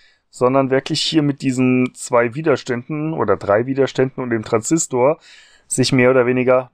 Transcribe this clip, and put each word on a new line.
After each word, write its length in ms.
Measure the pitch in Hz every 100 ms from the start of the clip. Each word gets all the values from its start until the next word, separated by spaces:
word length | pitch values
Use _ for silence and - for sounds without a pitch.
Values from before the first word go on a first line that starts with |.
| _ _ _
sondern 400 | - 123 135 135
wirklich 300 | 131 - 151
hier 220 | - 156
mit 200 | 147 139
diesen 520 | 135 127 127 127 127
zwei 400 | - - 120 120
Widerständen 800 | 131 160 127 - 120 - 151 156
oder 220 | 160 107 92
drei 300 | 98 104 123
Widerständen 560 | 135 127 - 131 -
und 80 | 127
dem 140 | 117
Transistor 760 | 107 117 - 165 - 123 131 165 - - - _ -
sich 260 | - 127
mehr 180 | 131 123
oder 160 | 131 120
weniger 440 | 127 127 127 123